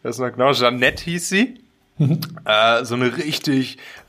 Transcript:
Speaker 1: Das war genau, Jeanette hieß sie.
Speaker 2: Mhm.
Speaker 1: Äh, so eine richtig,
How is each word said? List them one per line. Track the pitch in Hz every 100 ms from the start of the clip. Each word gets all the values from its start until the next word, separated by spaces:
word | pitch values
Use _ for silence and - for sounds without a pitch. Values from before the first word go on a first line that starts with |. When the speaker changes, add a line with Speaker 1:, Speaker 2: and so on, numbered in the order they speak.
Speaker 1:
Das | 120 117
war | 123
genau, | 117 135
Jeanette | 123 120 123 131 -
hieß | 170 175 -
sie. | 190 254 - _ _ _ -
Speaker 2:
Mhm. | 139 160 - - -
Speaker 1:
Äh, | 107 113 117
so | 123 120
eine | 123 127
richtig, | 151 - 151 135 127 - - -